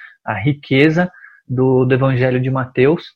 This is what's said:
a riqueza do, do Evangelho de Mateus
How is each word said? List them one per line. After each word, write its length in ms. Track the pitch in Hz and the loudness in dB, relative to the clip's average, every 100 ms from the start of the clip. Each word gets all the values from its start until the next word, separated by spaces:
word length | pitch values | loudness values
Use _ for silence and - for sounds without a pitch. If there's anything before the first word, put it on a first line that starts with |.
| - _ | -20 _
a 100 | - | -10
riqueza 800 | 104 113 147 - 135 151 160 180 - - _ - | -6 -4 -4 -2 2 2 2 -2 -6 -20 _ -8
do, 380 | 127 131 127 131 | -2 0 2 2
do 80 | |
Evangelho 460 | 131 135 127 131 127 | 0 0 0 0 -2
de 120 | 131 | -2
Mateus 540 | 131 127 - 131 170 - | -4 -6 0 2 2 -4